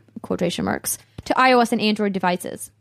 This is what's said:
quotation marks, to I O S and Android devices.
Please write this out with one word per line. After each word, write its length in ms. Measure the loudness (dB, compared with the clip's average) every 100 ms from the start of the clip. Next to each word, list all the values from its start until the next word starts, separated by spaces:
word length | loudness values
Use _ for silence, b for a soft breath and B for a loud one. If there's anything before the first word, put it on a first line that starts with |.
| _ -12
quotation 440 | -6 -2 -2 -2 -2
marks, 320 | -2 -4 -8 B B
to 140 | -2 4
I 140 | 6
O 80 | 6
S 100 | 4
and 80 | 2
Android 320 | 0 0 -2
devices. 580 | 0 0 -2 -4 -12 -14 _